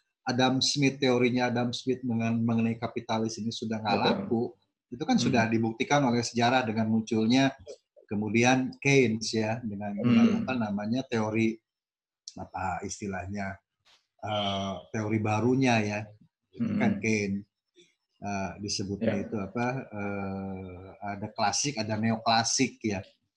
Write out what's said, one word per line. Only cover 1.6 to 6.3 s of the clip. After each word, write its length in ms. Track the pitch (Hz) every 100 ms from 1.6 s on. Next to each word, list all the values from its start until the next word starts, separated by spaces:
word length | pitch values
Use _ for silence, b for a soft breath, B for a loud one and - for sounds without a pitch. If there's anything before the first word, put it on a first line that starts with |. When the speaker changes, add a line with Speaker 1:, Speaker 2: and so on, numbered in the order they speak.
| 120
Speaker 1:
Smith 320 | 120 131 127 127
dengan, 320 | 113 113 117
mengenai 400 | 117 113 113 113
kapitalis 640 | 117 123 117 110 110 -
ini 80 | 113
sudah 320 | - 113 110
nggak 160 | 107 101
Speaker 2:
Betul. 160 | 107
Speaker 1:
laku, 300 | 98 98 117 123 - _ _ _
itu 100 | 120
kan 140 | 160 247
Speaker 2:
Hmm. 80 | 120
Speaker 1:
sudah 180 | 120 110
dibuktikan 560 | 113 113 113 127 147 131
oleh 160 | 120
sejarah 400 | 113